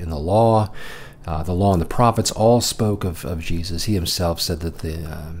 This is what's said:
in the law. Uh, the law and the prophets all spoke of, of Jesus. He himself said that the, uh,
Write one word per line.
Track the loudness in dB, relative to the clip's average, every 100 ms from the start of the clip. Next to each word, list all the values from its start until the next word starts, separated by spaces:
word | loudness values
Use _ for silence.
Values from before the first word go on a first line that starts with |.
in | -8
the | -6
law. | 2 4 6 4 2 -4 -10 -12 -16 -14
Uh, | -6 -4
the | -2
law | 2 4
and | 4
the | 2
prophets | 4 4 4 0
all | 2 4 4
spoke | 2 0 -2 0
of, | -4 -6
of | -6 -6
Jesus. | -2 -2 -2 -4
He | -2
himself | 0 0 0 -2 0
said | -2 -4
that | -4 -6
the, | -8 -6 -8
uh, | -10 -10 -10